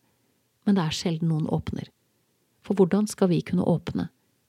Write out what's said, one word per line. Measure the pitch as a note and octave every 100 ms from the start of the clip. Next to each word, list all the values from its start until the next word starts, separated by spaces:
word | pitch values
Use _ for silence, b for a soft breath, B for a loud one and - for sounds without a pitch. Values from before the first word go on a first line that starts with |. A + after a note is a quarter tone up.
| _ _ _ _ _ _
men | - G3
det |
er | D#3 -
sjelden | F#3 D#3+ E3
noen | D#3 D#3+
åpner. | D#3+ - - - _ _ _ _ _ _ _
For | - G3
hvordan | F3+ G3 G#3
skal | - F#3+
vi | D#3
kunne | - F3+
åpne | - E3 - - - - _ _